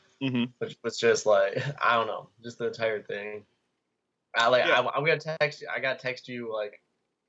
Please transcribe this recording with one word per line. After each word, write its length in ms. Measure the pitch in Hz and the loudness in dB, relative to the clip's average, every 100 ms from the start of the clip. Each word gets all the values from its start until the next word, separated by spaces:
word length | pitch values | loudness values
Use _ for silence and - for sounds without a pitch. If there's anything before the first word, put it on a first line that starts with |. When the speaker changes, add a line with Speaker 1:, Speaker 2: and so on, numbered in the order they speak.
| _ _ | _ _
Speaker 1:
Mm-hmm. 300 | 135 123 120 - | -2 0 -2 -4
Speaker 2:
which 200 | - - | -10 -8
was 160 | 117 - | -8 0
just 260 | 117 107 107 | 4 4 4
like, 380 | 101 98 - 123 | 4 4 0 -4
<laughs> 100 | 139 | 0
I 140 | - 117 | 2 2
don't 120 | 110 | 0
know, 200 | 101 - _ | -4 -10 _
just 140 | 117 - | -14 -6
the 100 | 117 | -6
entire 340 | 113 113 107 | -2 -2 -2
thing. 420 | 101 101 104 104 - _ _ _ _ _ _ _ _ - | -6 -8 -8 -12 -16 _ _ _ _ _ _ _ _ 2
I, 140 | 117 | 4
like, 160 | 127 117 | 6 6
Speaker 1:
Yeah. 140 | 123 | 2
Speaker 2:
I, 160 | 123 131 | 2 0
I'm 80 | 151 | 2
gonna 120 | 156 156 156 | 0 -2 -2
text 220 | 151 - | -2 -2
you, 60 | - | -8
I 60 | - | -4
gotta 180 | 131 127 | -4 -4
text 300 | 127 123 - | -6 -8 -10
you, 260 | 123 117 | -10 -6
like, 280 | 110 104 - _ _ _ _ | -4 -6 -8 _ _ _ _